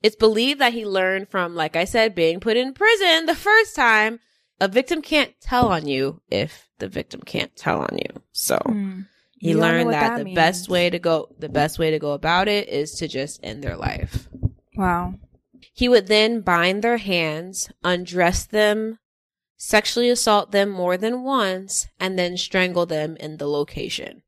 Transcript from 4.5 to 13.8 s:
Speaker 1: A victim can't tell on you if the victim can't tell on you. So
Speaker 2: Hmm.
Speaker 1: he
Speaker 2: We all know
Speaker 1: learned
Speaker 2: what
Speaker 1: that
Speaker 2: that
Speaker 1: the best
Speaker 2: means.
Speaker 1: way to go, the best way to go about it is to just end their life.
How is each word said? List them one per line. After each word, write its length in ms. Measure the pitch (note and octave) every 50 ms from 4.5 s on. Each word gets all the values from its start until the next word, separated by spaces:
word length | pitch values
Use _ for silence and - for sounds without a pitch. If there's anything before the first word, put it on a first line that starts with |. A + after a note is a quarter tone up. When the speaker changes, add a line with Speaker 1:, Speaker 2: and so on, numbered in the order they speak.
| _ _
Speaker 1:
A 80 | F#3+ G3
victim 340 | F#3+ B3 C4 - F4 D#4+
can't 320 | C#4+ - - D4+ - - _ _
tell 280 | _ - - B3 B3 A3
on 180 | F#3 D#3+ D3+
you 360 | C#3+ C#3 C3 C3+ C3+ - - _ _
if 380 | - G2 A2 D3+ - - _ _ _ _
the 100 | - G2
victim 320 | - - - _ - -
can't 340 | - - - - - - _
tell 240 | - - - - D2+
on 160 | C2+ - - -
you. 240 | - - - - _ _
So 240 | _ - - - - - -
Speaker 2:
Hmm. 360 | - A3+ G#3 G3 F#3+ F#3+ F#3 F#3+ _ _ _ _ _ _ _
Speaker 1:
he 160 | - E3 E3
Speaker 2:
We 0 |
all 60 | D#3
know 60 | E3
Speaker 1:
learned 200 | E3 E3 E3 E3
Speaker 2:
what 60 | D#3
Speaker 1:
that 240 | D#3 D3 D3 A3+ A#3+
Speaker 2:
that 80 | A#3+ A3
Speaker 1:
the 100 | F#3+ F#3
best 260 | F3 E3 E3+ F3+ F3+
Speaker 2:
means. 60 | F3+ -
Speaker 1:
way 200 | F#3 F3 F3 F3
to 80 | F3 E3+
go, 300 | E3+ E3+ E3 D#3 - _ - _
the 100 | - D3+
best 280 | - D3 D3 D#3 - -
way 120 | E3 D#3+
to 80 | D#3 D3+
go 140 | C#3 D3
about 360 | C#3+ C#3+ - D#3 E3+ F3+ G3 -
it 200 | G#3 G3+ - -
is 260 | - C3+ D3+ D#3 -
to 120 | - E3+
just 320 | - - E3+ C3+ D3 - - -
end 180 | - A2 -
their 140 | - - E2+
life. 520 | E2